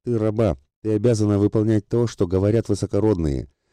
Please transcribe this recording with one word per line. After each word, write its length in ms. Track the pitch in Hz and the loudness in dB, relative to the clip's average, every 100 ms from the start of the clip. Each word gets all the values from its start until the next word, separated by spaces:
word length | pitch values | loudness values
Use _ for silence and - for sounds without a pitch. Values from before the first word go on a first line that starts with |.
ты 140 | - 117 | -6 -2
раба, 400 | 110 107 110 76 _ _ | -2 0 0 -2 _ _
ты 120 | 107 | -4
обязана 460 | 107 117 110 104 101 | 0 0 2 2 2
выполнять 480 | 104 110 107 107 - | 2 2 2 0 0
то, 200 | 117 117 | -2 -2
что 200 | - 92 | -2 -2
говорят 420 | 92 101 113 104 | 0 2 0 0
высокородные. 800 | 101 101 101 107 95 78 65 60 _ _ | -4 -2 0 0 0 -2 -4 -8 _ _